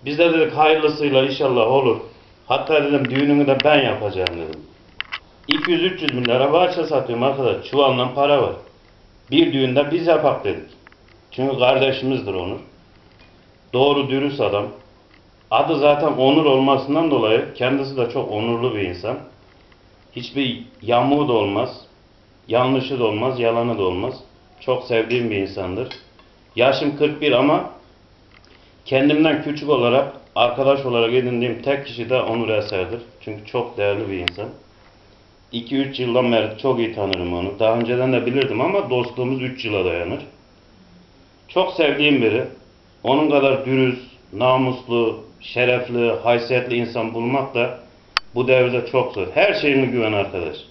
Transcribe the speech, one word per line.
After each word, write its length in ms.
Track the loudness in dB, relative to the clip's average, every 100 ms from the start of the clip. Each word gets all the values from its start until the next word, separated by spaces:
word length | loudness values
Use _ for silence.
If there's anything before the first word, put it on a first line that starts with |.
| -6
Biz 120 | 2
de 160 | 4
dedik, 240 | 4 0 4
"Hayırlısıyla 680 | 4 4 2 0 2 2 2
inşallah 460 | 0 0 2 4
olur. 260 | 4 4 0 -4 -20 -20 _ -4
Hatta," 360 | -2 2 2
dedim, 260 | 2 0 0
"düğününü 380 | 0 2 4 4
de 100 | 4
ben 200 | 4 4
yapacağım," 460 | 2 -2 -4 -4 -4
dedim. 320 | -4 -10 -12 -18 -20 -20 -18 -16 -16 _ _ -4
İki 240 | -4 0
yüz 120 | 0
üç 180 | -2 -2
yüz 120 | -6
bin 120 | -4 0
lira 280 | 2 2
bahçe 300 | 2 2 0
satıyorum 400 | -2 -2 -2 -2
arkadaş. 420 | -2 0 -2 -2 -4
Çuvalla 480 | 2 2 2 -2
para 280 | 0 2 2
var. 120 | 2 -4 -16 _ _ _ _ _ _
Bir 220 | 2 2
düğünde 380 | 2 0 0 0
biz 160 | 0 2
yapak 380 | 2 2 0 -4
dedik. 240 | -6 -10 -20 -20 _ _ -20 _
Çünkü 280 | -4 -4 2
kardeşimizdir 760 | 2 4 0 0 -2 -4 -4
Onur. 260 | -6 -6 -8 -14 _ _ _ _ _ -20 _ _ _ _
Doğru 360 | 2 2 2 0
dürüst 320 | -2 -2 -2
adam. 240 | -2 -2 -4 -12 -20 _ _ _ _ _ _
Adı 280 | 0 2 2
zaten 320 | 4 4 2
Onur 340 | 2 4 4 4
olmasından 680 | 4 4 2 2 0 2
dolayı 420 | 2 4 2 0
kendisi 440 | -4 -2 -2 -4 -4
de 120 | -4
çok 220 | -2 -4
onurlu 440 | -4 -2 -2 -2 -2
bir 60 |
insan. 360 | -4 -6 -8 -8 -10 -20 _ _ _ _ _ _ _ -14
Hiçbir 480 | -10 -4 -4 -6 -14 -14
yamuğu 460 | 0 2 4 2 2
da 60 |
olmaz, 480 | 0 0 -2 -4 -8 -20 _ _ _ _ _ -2
yanlışı 520 | 0 2 0 -2 -2
da 40 |
olmaz, 360 | 0 0 -2 0
yalanı 380 | 0 0 -2 -2
da 60 |
olmaz. 300 | -2 -2 -6 -8 -18 _ _ _
Çok 240 | -4 -4
sevdiğim 480 | 0 -2 0 -2 -2
bir 40 | -2
insandır. 520 | -4 -6 -6 -6 -8 -12 -20 _ -20 _ _ 2
Yaşım 420 | 2 2 -2 0
kırk 240 | -2 0
bir 100 | 2
ama 380 | 2 4 2 -2 -14 -20 _ _ _ _ -20 _ -20 _ _ -2
kendimden 580 | 2 4 4 4 2
küçük 260 | -2 -6 0
olarak, 440 | 2 4 2 0 -6 -10 0
arkadaş 500 | 0 2 2 2 2
olarak 280 | 0 2
edindiğim 480 | 2 0 -2 -2 -4
tek 240 | -2 -4 -4
kişi 240 | -10 -2
de 120 | 0
Onur 280 | 0 -2 0
Eser'dir. 520 | -2 -2 -4 -4 -6 -12 -18
Çünkü 240 | -14 -14 -6
çok 320 | -6 -6 -2
değerli 320 | -2 -2 -4
bir 80 | -6
insan. 320 | -6 -8 -14 -14 -20 _ -20 _ _ _ _ _ _
İki 260 | -12 -6 -4
üç 220 | -4 -4
yıldan 320 | -2 0 2
beri 260 | 2 0 -4
çok 180 | -2 0
iyi 160 | -2 -4
tanırım 380 | -4 -4 -4
onu. 260 | -4 -6 -2
Daha 160 | 0 0
önceden 380 | 0 0 0
de 120 | 0 0
bilirdim 360 | -2 -2 -2
ama 280 | -2 -2 -2
dostluğumuz 520 | -2 -4 -6 -4 -4
üç 240 | -6 -8 -6
yıla 200 | -2 -2
dayanır. 340 | -2 -6 -8 -12 -20 _ _ _ _ -20 -20 _ _ _ _ _
Çok 260 | -2 -2
sevdiğim 480 | 0 0 2 2 4
biri. 220 | 2 0 -4 -10 -20 _ _ _
Onun 260 | 0 2 4
kadar 360 | 4 4 0 0
dürüst, 420 | 2 2 0 -10 -20 _
namuslu, 880 | -2 2 2 2 -2 -2 0 0 -2 -14 -20
şerefli, 720 | -10 -2 2 2 0 0 0
haysiyetli 640 | 0 2 2 2 -2 0 -2
insan 380 | -2 -4 -4
bulmak 420 | -4 -2 -2 -2 -2
da 240 | -2 -4 -16 _ _ -8 -6 -4
bu 120 | 2
devirde 380 | 4 4 0 -2
çok 280 | -2 -2
zor. 140 | -4 -4
Her 200 | 0 2
şeyine 320 | 2 2 2 2
güven 280 | 0 -2
arkadaş. 440 | -2 -4 -4 -8 -10 -16